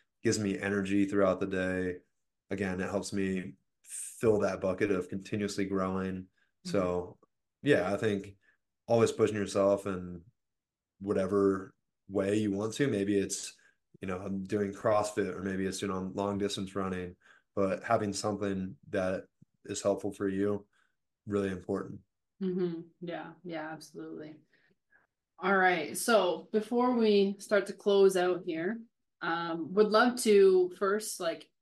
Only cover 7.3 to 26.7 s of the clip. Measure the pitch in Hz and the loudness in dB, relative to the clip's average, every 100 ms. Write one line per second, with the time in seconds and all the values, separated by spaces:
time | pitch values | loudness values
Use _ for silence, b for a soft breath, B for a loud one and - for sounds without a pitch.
7.3 | _ _ _ 139 143 90 101 110 101 101 | _ _ _ 2 2 2 0 0 -2 -6
8.3 | - _ _ _ _ - 117 107 - 104 | -16 _ _ _ _ 2 4 4 4 2
9.3 | 107 95 101 98 98 101 92 90 90 - | 2 -2 2 4 2 0 -6 -8 -12 -16
10.3 | _ _ _ _ _ _ - 98 98 92 | _ _ _ _ _ _ -10 -4 -2 2
11.3 | 101 98 95 95 _ _ _ - 98 98 | 4 4 2 -4 _ _ _ -6 -2 0
12.3 | 107 104 98 107 - 139 101 98 101 95 | 0 0 -2 -2 -2 0 0 2 0 0
13.3 | - - b b b _ _ 95 92 98 | -6 -10 b b b _ _ -8 -8 -6
14.3 | 98 95 104 98 98 117 104 104 - 95 | -8 -2 -2 -2 -2 0 2 0 -2 -4
15.3 | 87 98 95 95 95 101 95 92 101 101 | -4 -4 -4 -4 -4 -4 -4 -6 -4 -2
16.3 | 101 101 - 95 98 95 92 90 90 b | -2 -2 -4 -6 -6 -6 -6 -8 -12 b
17.3 | b _ - 95 92 - 117 104 98 107 | b _ -2 0 0 0 0 0 -4 -4
18.3 | 98 101 98 92 - - 98 92 95 - | -2 -2 -4 -6 -10 -6 -4 -2 -4 -8
19.3 | _ _ _ - 101 101 95 104 98 98 | _ _ _ -12 -4 -2 -2 -4 -4 -2
20.3 | 95 101 101 - _ _ _ _ _ - | 0 0 -2 -8 _ _ _ _ _ -4
21.3 | 101 98 92 - 95 - 101 _ _ _ | -2 -2 -4 -4 -4 -6 -14 _ _ _
22.3 | - 190 180 180 165 - _ 170 160 165 | -8 -4 -2 -4 -6 -12 _ -12 -10 -12
23.3 | 160 180 165 156 156 - 165 160 160 151 | -16 -12 -10 -10 -12 -16 -16 -14 -14 -14
24.3 | 156 _ _ _ _ _ b _ _ _ | -18 _ _ _ _ _ b _ _ _
25.3 | - 185 196 185 175 147 - - 220 180 | -4 2 4 4 4 -2 -2 4 4 4
26.3 | - - 220 214 | 0 -2 -2 0